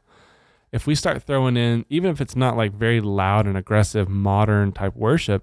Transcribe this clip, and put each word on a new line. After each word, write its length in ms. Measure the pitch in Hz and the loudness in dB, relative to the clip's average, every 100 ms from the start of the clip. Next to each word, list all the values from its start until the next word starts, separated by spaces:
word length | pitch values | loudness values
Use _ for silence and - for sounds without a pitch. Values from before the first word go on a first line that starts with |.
| _ _ _ _ _ _ _ | _ _ _ _ _ _ _
If 160 | 113 - | -6 -2
we 80 | |
start 280 | 151 - 131 | -2 -2 -4
throwing 340 | - 135 131 120 | -2 0 2 2
in, 300 | 120 117 - | 2 0 -2
even 220 | 156 185 | -2 -2
if 100 | 151 | -2
it's 160 | 131 123 | -4 -2
not, 200 | 131 117 | 0 0
like, 160 | 107 | -2
very 260 | 101 113 117 | 0 0 0
loud 460 | 104 98 92 104 101 | 0 0 2 2 0
and 100 | 95 | -2
aggressive, 520 | - 107 104 107 95 | 0 2 2 0 -2
modern 600 | 98 98 98 107 104 101 | 0 2 2 2 2 0
type 220 | - 98 | -2 -6
worship 480 | 120 110 165 - 98 | -2 0 0 0 -2